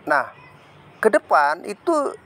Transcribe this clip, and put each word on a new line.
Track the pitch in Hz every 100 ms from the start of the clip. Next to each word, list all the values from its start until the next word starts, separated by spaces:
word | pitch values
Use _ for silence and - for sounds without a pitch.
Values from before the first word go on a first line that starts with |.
Nah, | - 143 113 - - - - - - -
ke | 220
depan | - - 165 143 151
itu | - 202 - 311 269 -